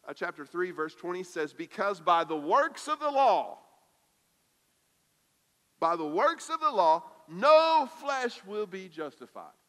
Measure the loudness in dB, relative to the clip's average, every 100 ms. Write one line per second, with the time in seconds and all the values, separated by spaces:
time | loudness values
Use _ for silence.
0 | -16 -10 -10 -10 -10 -6 -6 -4 -8 -6
1 | -8 -8 -8 -6 -6 -6 -14 -4 -4 -2
2 | 2 2 2 -4 2 2 2 -4 -6 -4
3 | -2 2 4 4 0 -12 _ _ _ _
4 | _ _ _ _ _ _ _ _ _ _
5 | _ _ _ _ _ _ _ _ -2 0
6 | -2 0 0 0 -8 -2 -2 2 4 2
7 | 0 -20 -16 0 6 6 6 2 0 -6
8 | -6 -4 -6 -8 -12 -8 -8 -10 -14 -12
9 | -12 -12 -20 -18 -20 _